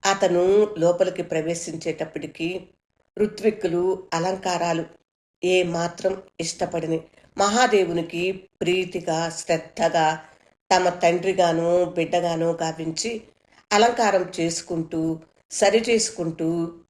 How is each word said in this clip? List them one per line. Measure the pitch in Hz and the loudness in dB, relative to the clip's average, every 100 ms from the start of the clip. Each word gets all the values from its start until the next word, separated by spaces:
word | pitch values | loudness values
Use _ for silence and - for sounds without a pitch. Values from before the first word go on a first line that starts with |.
| 196 | 2
అతను | 196 185 175 180 202 208 165 | 2 2 4 4 4 2 2
లోపలికి | 165 175 185 175 | 0 2 0 0
ప్రవేశించేటప్పటికి | 170 160 160 170 - 160 165 160 160 151 147 - 165 185 185 _ _ _ _ - | -4 -4 -4 -6 -8 -8 -8 -6 -8 -8 -12 -8 -8 -8 -12 _ _ _ _ -2
ఋత్విక్కులు | 208 - 220 214 185 170 185 185 - | -2 0 -2 0 -2 0 0 -2 -4
అలంకారాలు | 165 180 190 190 175 170 165 165 - _ _ _ _ | -2 -2 -2 -2 -2 0 -2 -4 -14 _ _ _ _
ఏ | 180 185 | 0 2
మాత్రం | 175 170 170 - 190 190 - _ | 2 -2 -4 -2 -4 -4 -10 _
ఇష్టపడని | 165 - 175 170 160 160 - _ _ - | -8 -4 -4 -4 -2 -4 -6 _ _ -2
మహాదేవునికి | 202 220 247 214 175 170 165 170 185 190 - _ | 0 4 4 4 2 -2 -4 -4 -4 -6 -12 _
ప్రీతిగా, | 170 185 180 185 170 160 165 | -2 0 -2 -6 -2 -2 -2
శ్రద్ధగా | 165 - 165 - - 165 165 160 160 - _ _ _ _ 185 | -6 -2 -2 -2 -2 0 4 2 0 -10 _ _ _ _ 2
తమ | 180 | 2
తండ్రిగానో | 175 170 175 185 190 175 165 170 175 | 2 2 2 -2 2 2 2 2 2
బిడ్డగానో | 180 170 160 175 175 165 165 | 2 -2 -2 0 0 0 -2
గావించి | 165 160 160 160 160 226 226 - _ _ _ _ | 0 -4 -4 -8 -6 -6 -8 -12 _ _ _ _
అలంకారం | 208 233 240 214 196 180 - | 4 4 4 2 2 0 -2
చేసుకుంటూ, | 165 165 - 170 165 165 160 160 - _ _ | -4 -4 -6 -6 -4 -4 -2 -4 -10 _ _
సరి | - 202 220 | 2 4 4
చేసుకుంటూ | 233 226 220 - 165 160 160 170 170 170 | 2 0 0 -4 -6 -2 -2 -2 -4 -8